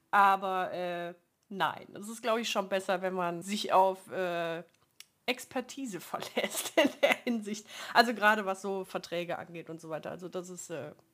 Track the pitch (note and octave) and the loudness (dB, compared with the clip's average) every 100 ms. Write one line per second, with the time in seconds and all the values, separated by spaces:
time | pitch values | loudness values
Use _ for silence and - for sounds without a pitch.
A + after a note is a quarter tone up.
0 | _ G#3 G3 F#3+ F#3+ F#3+ F#3 E3+ F3+ F3 | _ 6 6 6 2 -2 -2 -2 -4 -4
1 | F3 F3 _ _ _ G3 D#3 - - - | -8 -12 _ _ _ -2 -2 -2 -10 -14
2 | G3+ A3+ A#3+ A3+ A3 A3 F#3+ G3 F#3+ F3+ | -12 -6 0 0 2 -2 0 -2 0 0
3 | F#3 F#3 F3 E3+ F#3+ G#3 G3+ F#3 F#3+ F#3 | 0 0 -2 -2 -4 -4 4 6 6 4
4 | - F3 F3+ E3+ E3+ E3 F3 _ _ _ | -6 -4 -2 -2 -2 -4 -8 _ _ _
5 | - _ - B3 - C4+ B3+ - C4+ F3+ | -20 _ -4 -4 -4 -6 -6 -8 -8 -8
6 | - - - - G#3 - - - C#4+ - | -8 -8 -4 -2 -2 -4 0 4 4 4
7 | - - - A#3 G3+ G#3+ - - - - | 4 4 0 -4 -4 -8 -8 -12 2 6
8 | A#3 G#3+ G#3 G#3+ F#3+ F#3+ G3+ G3 F#3 F3+ | 6 6 6 6 2 -2 -2 -4 -4 -6
9 | - E3+ E3+ E3 E3 E3+ D#3+ E3 D#3+ D#3 | -4 -4 -4 -6 -8 -14 -12 -14 -8 -8
10 | - E3+ F3 F#3+ F3+ F3+ - D#3+ D3 - | -8 -10 -8 -8 -8 -12 -10 -8 -10 -12
11 | _ | _